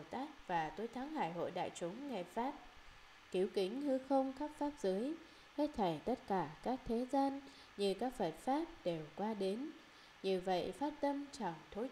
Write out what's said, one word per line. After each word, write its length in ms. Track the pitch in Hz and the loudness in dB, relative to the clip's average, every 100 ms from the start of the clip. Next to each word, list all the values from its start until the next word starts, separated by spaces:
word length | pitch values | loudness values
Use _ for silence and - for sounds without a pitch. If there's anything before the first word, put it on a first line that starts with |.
| 151 | -6
Tát 380 | 220 285 285 - | -6 -6 -8 -2
và 220 | 170 156 | 0 0
tối 180 | - 226 | -2 -6
thắng 260 | 247 269 | -4 -4
hải 200 | 311 170 | -2 0
hội 180 | 170 156 | 0 -2
đại 200 | 175 165 - | 0 -4 -2
chúng 340 | 170 208 285 | -4 -4 -4
nghe 140 | 226 | -4
Pháp. 300 | 175 - 254 302 - - - - - - - | -4 -2 -2 -2 -10 -18 -18 -18 -20 -20 -2
Cứu 160 | 185 185 | 2 2
kính 280 | 202 190 247 | 4 2 2
hư 160 | 285 262 | 2 2
không 360 | 269 269 269 262 | 4 4 4 0
khắp 100 | 302 - | -4 -2
Pháp 140 | 294 294 | -2 2
giới, 320 | 196 190 254 330 - - - - | 2 2 0 -4 -10 -20 -8 0
hết 100 | 294 294 | 0 2
thảy 220 | 190 156 - | 2 2 0
tất 140 | 254 - | 0 2
cả 220 | 190 151 156 | 0 0 -2
các 160 | - 254 - | -2 -2 0
thế 180 | 233 254 | -2 2
gian, 300 | 277 277 277 277 - - - | 4 4 0 -6 -14 -12 0
như 160 | 202 | 2
các 200 | 190 247 | 2 0
Phật 200 | - 180 156 | 2 0 0
Pháp 240 | - 277 330 - | 2 2 2 -2
đều 180 | 180 165 151 - | -2 -2 -2 -4
qua 180 | 208 | -2
đến. 360 | 214 190 214 302 - - - - - | 0 0 0 -4 -8 -16 -20 -20 -4
Như 180 | 190 185 185 | 0 2 4
vậy 260 | 180 - | 2 2
phát 220 | 185 294 294 | 0 -2 2
tâm 240 | 285 285 285 | 0 0 -4
chẳng 220 | - 196 160 - | -4 -2 -4 -6
thối 180 | 202 247 | -4 -4